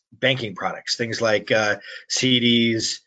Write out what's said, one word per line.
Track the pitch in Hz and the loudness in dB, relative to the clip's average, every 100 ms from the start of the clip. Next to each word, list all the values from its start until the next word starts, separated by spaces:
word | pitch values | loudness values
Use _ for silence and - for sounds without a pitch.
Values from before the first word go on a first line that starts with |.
| _ | _
banking | 107 131 127 110 90 | -4 -2 -2 -4 -6
products, | 92 78 - - | -8 -6 -6 -4
things | 117 110 | -4 -2
like, | 113 104 - | 0 0 2
uh, | 110 107 104 - - - | 0 2 -2 -8 -16 -8
C | - 131 123 | -2 2 4
Ds | 120 117 117 110 - - | 4 4 4 0 -4 -8